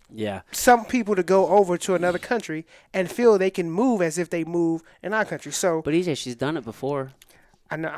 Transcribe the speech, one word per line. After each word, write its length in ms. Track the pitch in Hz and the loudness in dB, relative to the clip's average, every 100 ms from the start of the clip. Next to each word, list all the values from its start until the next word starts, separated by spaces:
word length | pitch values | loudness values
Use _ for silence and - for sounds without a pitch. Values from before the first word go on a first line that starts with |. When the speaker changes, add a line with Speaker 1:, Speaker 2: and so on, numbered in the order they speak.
| _ | _
Speaker 1:
Yeah. 300 | 110 107 95 - | -8 -6 -6 -10
Speaker 2:
some 320 | - 254 240 | 2 4 4
people 320 | 220 254 208 190 | 4 -2 0 -2
to 60 | |
go 260 | 170 190 165 | 4 4 6
over 280 | 202 185 175 | 4 4 0
to 160 | - | 0
another 240 | 180 175 175 | 0 0 -2
country 480 | - 240 - 160 - - _ | -4 -4 -4 -10 -12 -20 _
and 180 | 190 180 | -6 -4
feel 260 | - 240 202 | 2 4 6
they 120 | 190 | 2
can 200 | 190 170 | 0 -4
move 300 | 175 262 214 | 0 2 2
as 140 | 165 160 | 0 -2
if 120 | 165 | -4
they 140 | 170 | -4
move 380 | 160 170 165 160 - _ | -2 0 0 -2 -8 _
in 100 | 180 | -4
our 120 | 220 | -4
country. 260 | 208 156 147 | -2 -6 -8
So 300 | - 185 160 | -2 0 0
Speaker 1:
But 120 | 151 | 0
E 80 | 165 | 0
J, 120 | 180 | 0
she's 220 | 135 127 117 | -4 -6 -4
done 200 | 135 160 | -4 -4
it 80 | |
before. 480 | 113 - 135 143 131 - _ _ _ _ _ | -8 -8 -6 -4 -8 -14 _ _ _ _ _
Speaker 2:
I 60 | 156 | -4
know, 160 | 160 | -4